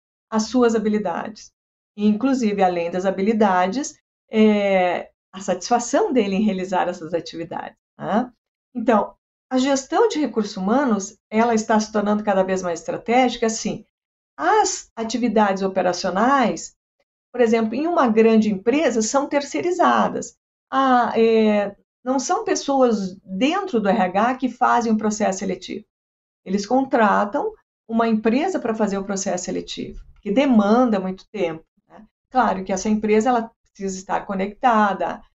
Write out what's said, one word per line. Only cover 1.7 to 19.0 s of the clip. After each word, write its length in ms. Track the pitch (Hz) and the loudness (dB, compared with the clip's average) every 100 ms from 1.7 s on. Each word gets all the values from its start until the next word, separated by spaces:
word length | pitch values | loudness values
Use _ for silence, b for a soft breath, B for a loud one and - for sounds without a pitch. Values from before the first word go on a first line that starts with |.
| _ _ - | _ _ -2
E, 100 | 208 | 0
inclusive, 560 | 208 262 254 214 202 | 2 0 0 0 2
além 260 | 185 175 170 | 2 2 -2
das 140 | 185 190 | -2 -2
habilidades, 920 | 190 196 220 208 180 185 247 294 - _ _ _ | -2 -2 2 2 2 0 -2 -6 -12 _ _ _
é, 800 | 220 214 208 202 190 180 165 - _ _ | 2 4 4 2 2 2 -2 -6 _ _
a 60 | 190 | -10
satisfação 720 | 190 180 - 233 - 302 427 | -6 -6 0 -2 0 0 2
dele 220 | 254 196 190 | 0 0 0
em 80 | |
realizar 440 | 214 185 185 180 170 | 0 -2 -2 -2 -2
essas 260 | 175 160 | -4 -6
atividades, 640 | 170 160 165 170 - - - _ - | -8 -8 -10 -10 -10 -12 -18 _ -14
né? 320 | 147 202 254 - _ _ _ 247 | -4 -2 -4 -10 _ _ _ -6
Então, 400 | 220 214 - - _ _ _ | 0 2 0 -8 _ _ _
a 60 | 262 | -2
gestão 500 | 269 269 - 339 453 | 0 0 -2 0 2
de 120 | 302 | 2
recursos 360 | 262 220 208 190 | -2 -2 -4 -4
humanos, 600 | 190 254 269 196 190 - _ | 0 0 2 -2 -4 -14 _
ela 260 | 220 240 220 | 0 2 0
está 240 | 220 220 | 2 0
se 120 | - | 2
tornando 320 | 214 208 208 | -2 0 -2
cada 200 | 208 190 | 0 0
vez 180 | 190 190 | 0 -2
mais 180 | 180 165 | -4 -6
estratégica, 680 | - - - 240 254 - 220 | -6 -8 0 2 2 0 -4
assim, 360 | 214 208 - - _ _ _ _ - | -2 -6 -8 -12 _ _ _ _ -4
as 520 | 320 427 370 - - - | 2 2 2 -4 -10 -10
atividades 680 | 226 247 233 208 208 190 | -6 -2 0 2 2 0
operacionais, 1120 | 190 190 180 175 190 185 240 277 220 160 - - _ _ _ _ _ | -2 0 0 -2 -2 0 2 2 2 -2 -10 -20 _ _ _ _ _
por 120 | 240 | 0
exemplo, 340 | 226 226 220 226 | 2 4 0 -2
em 120 | 330 | -2
uma 200 | 339 254 | 2 2
grande 420 | 220 220 220 214 | 4 6 6 4
empresa, 520 | 190 233 285 311 220 | 0 0 2 2 0